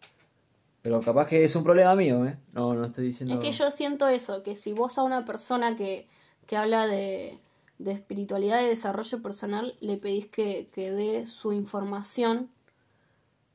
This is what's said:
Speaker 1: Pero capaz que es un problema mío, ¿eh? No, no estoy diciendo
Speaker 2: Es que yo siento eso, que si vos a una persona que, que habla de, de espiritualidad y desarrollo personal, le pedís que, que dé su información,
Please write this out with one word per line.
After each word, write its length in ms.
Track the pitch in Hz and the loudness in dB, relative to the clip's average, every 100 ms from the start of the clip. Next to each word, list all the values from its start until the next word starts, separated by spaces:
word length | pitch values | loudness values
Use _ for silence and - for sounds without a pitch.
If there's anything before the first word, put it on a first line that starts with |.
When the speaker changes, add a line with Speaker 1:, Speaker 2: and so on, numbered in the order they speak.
| - _ _ _ _ _ _ _ | -20 _ _ _ _ _ _ _
Speaker 1:
Pero 180 | 117 117 | 0 0
capaz 260 | 117 123 151 | 4 2 4
que 160 | 160 | 6
es 140 | 156 170 | 6 4
un 80 | |
problema 300 | 156 175 185 196 | 6 8 8 6
mío, 280 | 160 123 | 6 4
¿eh? 140 | 127 143 _ | 2 -4 _
No, 200 | 123 120 | -4 -2
no 100 | 120 | 0
estoy 220 | 120 123 127 | -4 -4 -4
diciendo 280 | 123 127 | -4 -4
Speaker 2:
Es 60 | 127 | -2
que 100 | 285 | -2
yo 180 | - 285 | 0 0
siento 340 | 285 285 285 277 | 0 -4 0 2
eso, 340 | 247 240 196 | 2 -2 -8
que 100 | 202 | -8
si 180 | 202 214 | -8 -6
vos 240 | 208 247 269 | -2 -2 0
a 40 | |
una 220 | 262 254 | 0 0
persona 520 | 233 220 - 247 233 226 | -4 -8 -2 0 0 0
que, 320 | 196 185 - _ _ _ - | -4 -6 -10 _ _ _ -4
que 100 | 214 | -2
habla 300 | 214 226 220 | 2 2 2
de, 520 | 196 196 190 - - _ _ _ - | 0 -2 -6 -8 -14 _ _ _ -10
de 140 | 196 | -6
espiritualidad 680 | 202 - 202 202 196 202 233 | -6 -6 -8 -4 -2 2 2
y 40 | 247 | 2
desarrollo 560 | 226 214 202 226 240 | 0 -2 -4 -6 -6
personal, 540 | 208 196 208 208 247 - | -8 -8 -4 -4 -6 -6
le 160 | 214 202 | -6 -4
pedís 280 | 202 202 208 | -2 -4 -4
que, 420 | - 208 190 - | -4 -2 -2 -8
que 180 | - 190 | -8 -6
dé 340 | 196 214 220 233 | -2 -2 -2 -6
su 260 | - 214 | -8 -4
información, 1000 | 208 202 202 202 202 202 - 233 233 254 _ _ _ _ _ _ _ _ _ _ | -4 -4 -6 -6 -6 -6 -2 0 0 -4 _ _ _ _ _ _ _ _ _ _